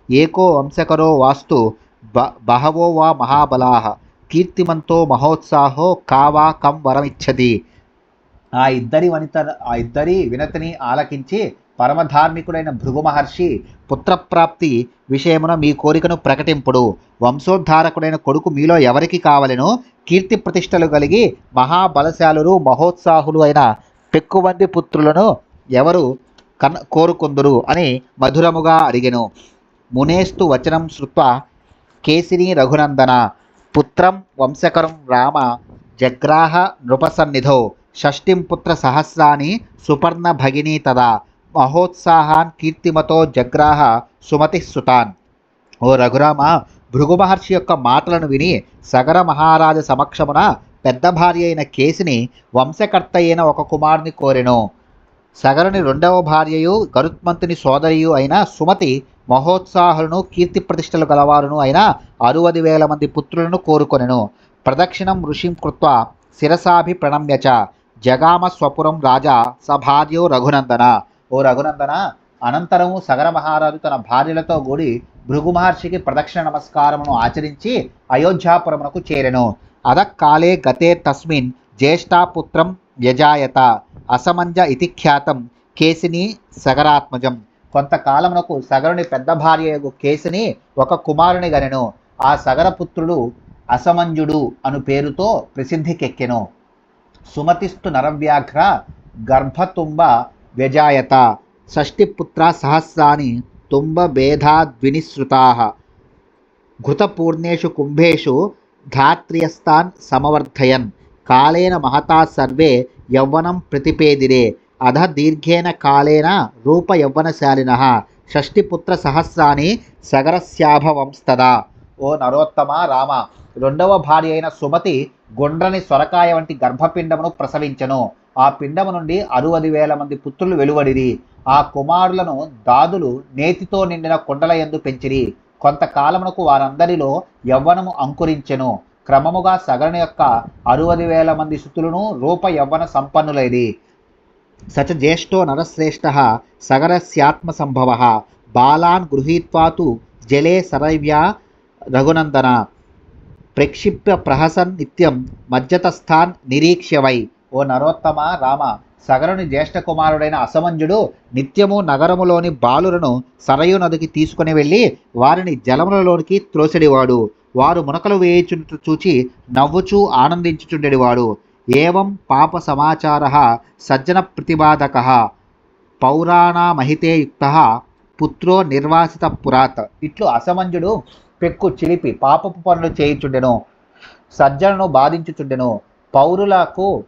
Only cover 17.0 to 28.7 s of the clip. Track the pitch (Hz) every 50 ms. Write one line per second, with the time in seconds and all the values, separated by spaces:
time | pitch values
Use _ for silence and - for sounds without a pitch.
17 | _ _ _ - 117 120 135 147 - 180 190 190 160 156 156 160 160 165 160 165
18 | 160 160 156 151 - 135 139 156 - 175 147 139 147 160 170 160 131 123 123 143
19 | 165 165 180 175 - 156 147 139 139 131 127 123 143 190 240 247 - _ _ _
20 | _ - 170 190 190 - 226 202 - 185 165 185 180 - 190 175 170 156 147 147
21 | 147 147 185 233 226 165 - - _ _ - 127 127 143 165 180 190 180 147 143
22 | 147 165 165 - 165 156 156 156 156 175 190 185 147 165 - 135 160 180 175 -
23 | - 170 160 160 143 156 156 156 156 147 147 151 135 113 107 - _ _ _ _
24 | _ _ - 156 - - - 190 180 185 180 180 196 185 190 170 151 - - 156
25 | 151 151 156 170 214 214 143 - - _ _ _ _ 127 127 127 139 165 175 180
26 | 143 123 135 - _ _ _ _ _ _ _ - - 147 170 - - - - 156
27 | 160 175 170 - 160 143 139 139 139 139 131 117 120 - 151 175 170 135 127 131
28 | - _ _ - 131 131 135 160 165 170 165 160 156 160